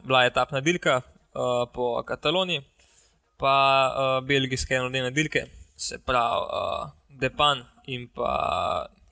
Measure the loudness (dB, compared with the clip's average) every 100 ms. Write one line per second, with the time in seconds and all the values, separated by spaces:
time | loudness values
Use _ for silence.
0 | 2 4 4 2 0 0 -2 0 2 0
1 | -2 _ _ -4 -2 0 -2 -4 -4 -4
2 | -6 -4 -2 0 -2 -4 -8 _ _ _
3 | _ _ _ -4 2 4 4 4 2 0
4 | 0 0 0 0 0 -4 -2 -2 -2 -4
5 | -2 -2 -2 -2 -4 -12 -20 -8 -8 -6
6 | 0 2 2 0 -2 -4 -4 -4 -8 -14
7 | _ -6 -4 2 2 0 -6 _ -12 -12
8 | -10 -6 -2 0 0 0 0 -2 -6 _
9 | _